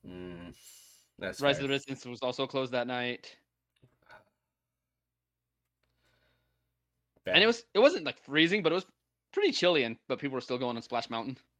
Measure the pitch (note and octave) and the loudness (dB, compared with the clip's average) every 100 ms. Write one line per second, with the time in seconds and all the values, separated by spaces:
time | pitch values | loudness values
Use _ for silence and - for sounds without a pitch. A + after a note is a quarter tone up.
0 | - F2+ F2+ F2 F2 - - - - _ | -16 -14 -14 -14 -16 -20 -20 -20 -20 _
1 | _ - F#2+ F#2 C#3+ C#3 C3+ C#3 C#3 C3 | _ -10 -10 0 0 2 -2 -4 -6 -12
2 | B2 A#2+ B2+ B2 C3+ C3+ C3 B2 A#2+ B2 | -12 -6 -6 -4 -4 -4 -2 -4 -2 -4
3 | B2 B2 - - _ _ _ _ _ _ | -4 -6 -14 -20 _ _ _ _ _ _
4 | _ - _ _ _ _ _ _ _ _ | _ -20 _ _ _ _ _ _ _ _
5 | _ _ _ _ _ _ _ _ _ _ | _ _ _ _ _ _ _ _ _ _
6 | _ _ _ _ _ _ _ _ _ _ | _ _ _ _ _ _ _ _ _ _
7 | _ _ - D#3+ A3 A#3 - F#3+ C4+ F4+ | _ _ 2 6 6 4 0 6 6 4
8 | E3+ - - D3 E3 G#3 D#3+ F3 - _ | -6 -10 -2 2 4 4 2 0 -4 _
9 | _ _ _ - G4+ - F3+ E3 A#2 A#2 | _ _ _ 0 0 2 2 2 0 -4
10 | _ C3 C#3+ C3 - B2+ B2+ A#2 - A#2+ | _ -4 -4 -6 -4 -4 -2 -4 -4 -6
11 | - A2+ A2+ C3 _ | -4 -8 -8 -12 _